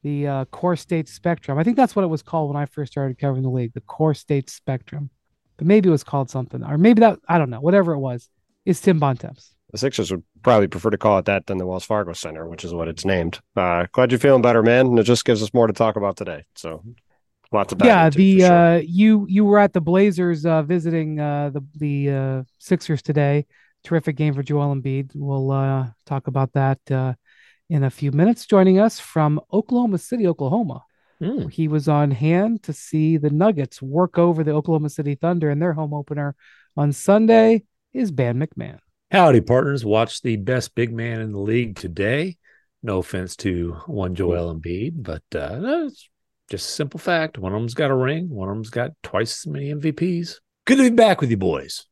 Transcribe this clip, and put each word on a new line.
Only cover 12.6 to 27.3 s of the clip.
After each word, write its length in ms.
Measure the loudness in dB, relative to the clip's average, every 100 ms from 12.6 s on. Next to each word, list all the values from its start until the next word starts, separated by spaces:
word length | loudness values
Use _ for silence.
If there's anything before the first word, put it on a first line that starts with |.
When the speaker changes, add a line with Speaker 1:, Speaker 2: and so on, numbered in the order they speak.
Speaker 2:
is 100 | -10
what 140 | -8 -8
it's 160 | -6
named. 360 | -2 0 -2 -8 _ -4
Uh, 320 | 0 0 -2
glad 200 | 0 2
you're 80 | 4
feeling 240 | 4 6
better, 200 | 6 4
man. 220 | 6 6 6
And 140 | 4
it 40 |
just 220 | 4 2 2
gives 180 | 0
us 100 | 0
more 140 | 2 2
to 60 |
talk 240 | 2 0 0
about 180 | -4 -6
today. 300 | -10 -12 -16 -16
So 280 | -14 -14 -18 -20 _ _ _ _ _
lots 220 | -2 -2
of 80 | 4
Speaker 1:
Yeah, 200 | 6 6
Speaker 2:
magnitude, 160 | 4 6
Speaker 1:
the, 200 | 6 6
Speaker 2:
for 80 | 6
sure. 80 | 6
Speaker 1:
uh, 220 | 6 4 0
you, 400 | 2 4 4 2
you 180 | 2 4
were 140 | 4
at 140 | 4
the 80 | 0
Blazers, 640 | 0 2 2 2 -2 0 0
uh, 160 | 0
visiting, 580 | 0 -2 0 -2 -4 -4
uh, 300 | -4 -2 -4
the, 160 | -6 -12 -8
the, 340 | -4 -2 -2
uh, 320 | -2 -2 -6 -8 _
Sixers 420 | -4 -4 -2 -6
today. 440 | -2 0 2 0 -4 _ _ _
Terrific 320 | -4 -2 -2 -2
game 200 | -2 -2
for 80 |
Joel 300 | -2 -2 0
Embiid. 380 | -2 -4 -6 -6 -10
We'll, 360 | -6 -4 -2
uh, 360 | -2 0 -2 -6 _ _
talk 220 | -8 -4
about 260 | -2 -2
that, 260 | 0 0 -2 -4
uh, 260 | -4 -4 -6 _